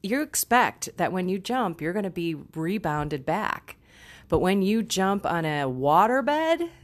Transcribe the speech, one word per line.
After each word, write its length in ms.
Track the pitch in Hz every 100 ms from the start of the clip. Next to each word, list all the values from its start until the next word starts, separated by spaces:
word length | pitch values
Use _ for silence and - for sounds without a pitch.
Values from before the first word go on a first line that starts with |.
you 200 | 196 262
expect 680 | 302 - - 240 208 - - -
that 160 | 175
when 160 | 185 180
you 100 | 190
jump, 420 | 190 254 208 160
you're 120 | 151
gonna 180 | 190 196
be 260 | 170 170 151 -
rebounded 720 | 160 160 208 160 151 147 147 131
back. 500 | 180 214 - - - _ - - - -
But 120 | 160
when 220 | 180 196
you 200 | 190 220
jump 440 | 226 190 190 202 -
on 180 | 170
a 200 | 160 147
waterbed 1040 | 139 127 139 160 214 254 247 302 320 330 339 -